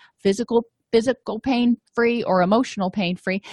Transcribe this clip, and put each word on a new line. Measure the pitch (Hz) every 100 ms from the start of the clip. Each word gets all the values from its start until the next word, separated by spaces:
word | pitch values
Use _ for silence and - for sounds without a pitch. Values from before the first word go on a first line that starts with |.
| _ _
physical, | 196 196 233 233 233 _ _
physical | 226 233 233 - 220
pain-free | 269 240 240 233 _ - 233 233
or | - 185
emotional | 180 220 262 - 190
pain-free | 214 175 180 - 190 -